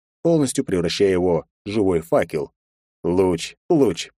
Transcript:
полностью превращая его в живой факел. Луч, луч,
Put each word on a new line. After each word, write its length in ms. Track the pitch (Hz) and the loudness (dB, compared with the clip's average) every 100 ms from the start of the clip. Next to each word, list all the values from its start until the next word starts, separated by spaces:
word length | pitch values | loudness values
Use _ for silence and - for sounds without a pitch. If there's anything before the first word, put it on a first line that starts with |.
| _ _ | _ _
полностью 400 | 170 165 131 - | 0 2 2 -2
превращая 480 | 135 90 85 - 101 | -2 -2 -2 0 0
его 340 | 90 90 80 - _ 101 | 2 0 -2 -4 _ -6
в 40 | |
живой 320 | 107 95 82 | -2 0 0
факел. 500 | - 139 85 78 69 _ _ _ _ _ | 0 -2 -2 -6 -8 _ _ _ _ _
Луч, 520 | 85 90 92 82 - - - | -2 2 2 0 -6 -14 -2
луч, 440 | 165 113 85 - | 2 2 0 -10